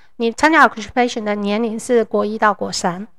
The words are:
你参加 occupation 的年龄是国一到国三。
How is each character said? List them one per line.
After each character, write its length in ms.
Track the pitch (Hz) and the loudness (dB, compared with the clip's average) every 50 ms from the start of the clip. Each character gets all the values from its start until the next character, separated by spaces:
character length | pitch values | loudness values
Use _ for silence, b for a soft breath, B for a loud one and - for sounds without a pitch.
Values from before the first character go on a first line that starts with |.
| - - - | -20 -20 -8
你 160 | - 233 226 | -4 -4 -4
参 200 | 226 - 294 311 | 0 2 2 4
加 140 | 320 302 269 | 6 6 4
occupation 560 | 214 - 220 208 - - 254 240 240 - 233 | 4 2 -4 -12 -4 0 0 0 0 -2 -4
的 120 | 214 208 208 | -4 -4 -4
年 260 | 208 202 202 202 220 | -2 -2 -2 -2 -2
龄 160 | 240 220 220 220 | -2 -4 -4 -6
是 260 | - - 247 226 214 | -4 0 2 2 2
国 220 | - - 208 208 | 2 0 -2 -2
一 100 | 208 220 | -2 -2
到 160 | 220 220 208 | 0 2 0
国 200 | 196 - 196 196 | 2 0 -6 -6
三。 340 | 185 - - 180 170 185 214 - - | -6 -4 -4 -4 -4 -4 -12 -16 -16